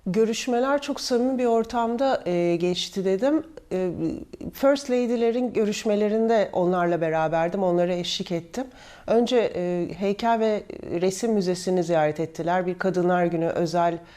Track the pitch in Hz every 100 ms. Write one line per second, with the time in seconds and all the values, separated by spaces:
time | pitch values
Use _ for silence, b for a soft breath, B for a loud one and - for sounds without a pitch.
0 | - 185 220 226 - 240 262 285 285 269
1 | - 240 254 254 240 226 226 247 226 233
2 | 269 - 170 175 175 170 175 180 - -
3 | 190 190 262 311 - - - 185 185 160
4 | 160 - - - - - 269 277 277 247
5 | 240 240 233 233 247 214 214 208 220 208
6 | 208 220 226 226 196 - 175 185 175 170
7 | 160 160 160 165 170 190 190 175 175 175
8 | 170 - 190 170 170 233 262 B B B
9 | - 226 240 247 202 170 180 175 175 170
10 | 196 202 233 233 220 208 - - - 170
11 | 185 190 233 214 180 180 - 185 165 165
12 | 151 151 160 - 165 185 180 180 190 180
13 | 180 180 175 165 165 - 170 170 170 170
14 | B